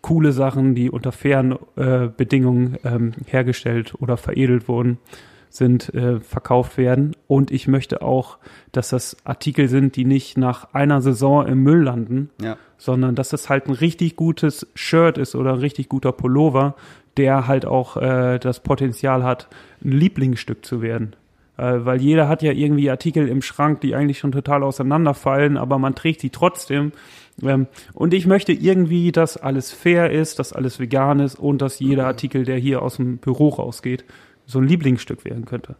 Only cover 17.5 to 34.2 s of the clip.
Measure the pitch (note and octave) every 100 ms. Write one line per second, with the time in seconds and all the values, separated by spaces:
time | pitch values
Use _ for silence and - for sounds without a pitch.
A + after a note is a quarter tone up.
17.5 | C3+ - C3 B2+ - C3 B2+ B2 B2 B2+
18.5 | A#2+ - C#3 C3+ A2+ C#3+ C3 B2+ B2+ -
19.5 | - - _ C3+ C3+ F#3 E3 C3+ A#2+ -
20.5 | A2+ - B2 A2+ A2+ G#2+ - _ _ _
21.5 | - B2 B2 A#2 B2+ C#3 D#3+ D3 D#3 D#3
22.5 | C3+ D3 D3 C#3+ B2+ E3+ D#3+ C#3 C3 -
23.5 | - D3 D3 C#3 A#2+ C#3+ C#3 C#3+ C3+ C#3+
24.5 | C#3+ C#3 C3+ C3 D3+ D#3 C#3 C#3+ C3+ C#3+
25.5 | C#3+ B2+ C3+ C3+ C3 E3 D#3 C3 - F3
26.5 | - - C#3 D3 - - - _ - C3
27.5 | C3+ C3 - - - A#2 F#3+ F3 G3 G3
28.5 | E3 F3+ F#3 E3+ F3 E3+ E3 D#3+ - C3+
29.5 | C3+ B2+ - F3 F3 E3 D#3 D#3 - C3+
30.5 | - C3 - B2 C3+ C#3 C#3+ C#3 - D3
31.5 | C#3 C3+ - C3+ C3+ C3 C3 C3+ C3+ B2+
32.5 | B2+ B2+ B2+ C3 - B2+ B2 C#3 B2 D3
33.5 | - - A#2 B2+ B2+ - -